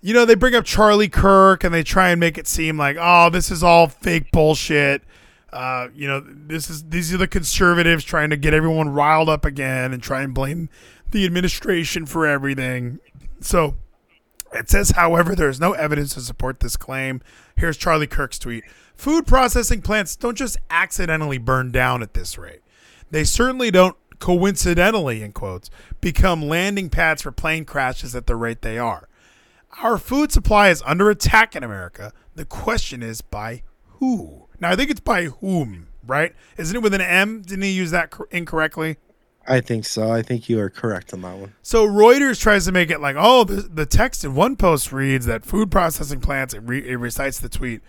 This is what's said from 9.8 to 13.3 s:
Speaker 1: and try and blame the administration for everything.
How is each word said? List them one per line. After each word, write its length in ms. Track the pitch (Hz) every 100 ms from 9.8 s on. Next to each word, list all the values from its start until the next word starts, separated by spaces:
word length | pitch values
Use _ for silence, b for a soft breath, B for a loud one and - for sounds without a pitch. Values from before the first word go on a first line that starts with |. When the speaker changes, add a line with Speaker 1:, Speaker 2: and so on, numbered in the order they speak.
| 127
Speaker 1:
and 80 | 131
try 180 | - 131
and 140 | 139
blame 340 | 127 135 165 165 b b b b
the 140 | 214
administration 800 | 190 175 180 - - 180 165 175
for 220 | 151 165 156
everything. 720 | 143 135 135 127 127 123 139 _ - -